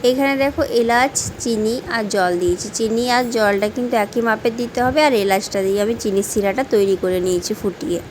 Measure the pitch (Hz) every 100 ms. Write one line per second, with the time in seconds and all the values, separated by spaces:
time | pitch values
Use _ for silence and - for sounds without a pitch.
0 | 247 254 277 269 277 285 - 240 233 233
1 | 269 - - - 240 220 214 247 - 233
2 | 208 202 180 175 175 180 208 - 220 226
3 | 247 247 247 233 208 202 208 214 247 233
4 | 208 240 226 220 240 226 240 240 254 277
5 | 302 233 196 196 - 202 190 202 208 233
6 | 214 196 196 220 202 214 269 214 196 185
7 | 185 185 185 180 180 208 202 175 160 170
8 | -